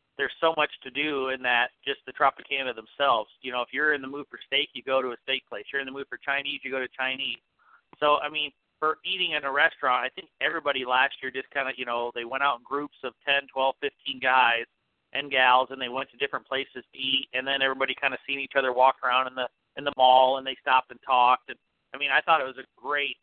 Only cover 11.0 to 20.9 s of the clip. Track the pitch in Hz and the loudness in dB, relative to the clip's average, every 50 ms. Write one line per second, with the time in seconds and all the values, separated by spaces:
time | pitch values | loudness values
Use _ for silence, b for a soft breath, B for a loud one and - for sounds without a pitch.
11 | 135 135 - - - 131 123 131 131 - - 143 135 131 127 123 127 123 120 120 | 2 2 0 -6 -10 -8 -8 -8 -10 -6 -6 -6 -4 -4 -6 -8 -6 -4 -4 -4
12 | 120 120 - 120 117 117 131 135 139 143 127 120 123 - 135 143 147 143 - _ | -4 -4 -6 -8 -8 -6 -4 0 0 0 0 -2 -6 -6 -6 -6 -6 -8 -12 _
13 | - 123 - _ _ 143 139 139 139 131 - 135 131 135 - - 143 139 - _ | -10 -10 -10 _ _ 0 0 0 0 -2 -2 0 0 0 0 -2 -6 -8 -8 _
14 | _ 139 135 127 131 131 131 131 120 117 117 117 120 - _ _ _ _ _ _ | _ -12 -10 -2 0 2 4 6 6 4 4 0 -2 -8 _ _ _ _ _ _
15 | _ _ - 139 143 143 135 131 127 127 127 131 131 131 135 131 131 120 123 131 | _ _ -10 -10 -8 -2 2 4 6 6 6 6 4 0 -4 -8 -8 -6 -6 -8
16 | 139 - _ 127 143 135 - 127 - _ 135 135 139 - - 127 - _ _ 135 | -8 -8 _ _ -6 -4 -4 -8 -6 _ -6 -6 -6 -6 -12 -16 -16 _ _ -8
17 | 135 135 135 135 139 - - 127 131 139 139 139 135 135 135 131 135 131 131 - | -4 -2 -2 -2 -4 -4 -6 -6 -4 -2 -2 0 0 0 0 0 -2 -4 -2 -4
18 | 139 135 131 - - - 139 139 139 - - 139 131 127 123 123 127 135 - - | -4 -4 -4 -4 -8 -8 -8 -8 -8 -2 -2 0 0 2 2 4 4 4 4 2
19 | - 127 123 131 131 127 127 127 127 120 - _ _ _ _ - 143 143 139 - | -2 2 2 2 0 0 -4 -6 -6 -6 -8 _ _ _ _ -6 -6 -6 2 6
20 | 127 127 127 131 131 127 135 135 135 131 131 - _ 143 127 127 - - | 6 8 8 8 6 6 2 -2 -4 -8 -10 -6 _ 2 2 2 2 -2